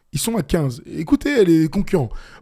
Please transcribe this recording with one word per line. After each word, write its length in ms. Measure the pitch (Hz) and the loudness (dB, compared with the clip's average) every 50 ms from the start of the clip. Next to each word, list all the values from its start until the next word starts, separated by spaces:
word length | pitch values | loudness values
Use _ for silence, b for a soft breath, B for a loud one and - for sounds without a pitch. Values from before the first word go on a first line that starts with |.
| _ _ | _ _
Ils 60 | - 143 | -6 -4
sont 180 | - 226 233 | -4 -2 -2
à 60 | 220 | -2
quinze. 400 | 139 - - 170 151 135 120 147 - | -2 0 0 0 0 -2 -4 -8 -12
Écoutez, 580 | - - 151 165 - 294 285 - 294 294 254 196 | -10 -10 -8 -2 0 0 0 0 0 2 4 4
les 240 | 170 165 160 160 156 | 6 4 4 2 2
concurrents. 420 | - 202 196 - 190 170 127 107 B B B B B B | 0 -2 -2 0 0 0 -2 -2 B B B B B B